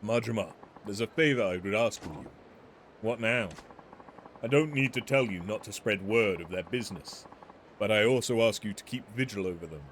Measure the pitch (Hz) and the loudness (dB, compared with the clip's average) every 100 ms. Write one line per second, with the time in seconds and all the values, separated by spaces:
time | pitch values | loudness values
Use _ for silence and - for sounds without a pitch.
0 | 104 117 113 113 98 - - - 104 101 | 2 0 0 -2 -4 -8 -20 -18 -10 -4
1 | 113 - 156 131 101 90 95 104 117 - | -4 2 4 4 2 0 0 2 2 0
2 | - 78 65 - - - - - - - | -12 -12 -14 -18 -20 -20 -20 -20 -20 -6
3 | 107 117 113 123 101 78 - - - - | -4 0 2 2 0 -6 -18 -20 -20 -20
4 | - - - - 117 143 156 143 135 127 | -20 -20 -20 -10 2 2 2 0 0 -2
5 | 117 139 123 92 87 107 - 101 - 101 | 0 2 2 -2 -4 -6 -6 -6 -2 -2
6 | 95 113 110 87 85 90 87 123 110 90 | 2 4 4 2 -4 -6 -4 -4 -4 -10
7 | - - - - - - - - 104 107 | -14 -16 -18 -20 -20 -20 -20 -4 2 6
8 | 110 127 117 120 113 104 107 98 - 127 | 6 4 2 4 4 4 -4 -8 -8 -10
9 | - 110 131 101 92 85 85 78 71 | -8 -4 -4 -2 -4 -4 -10 -12 -14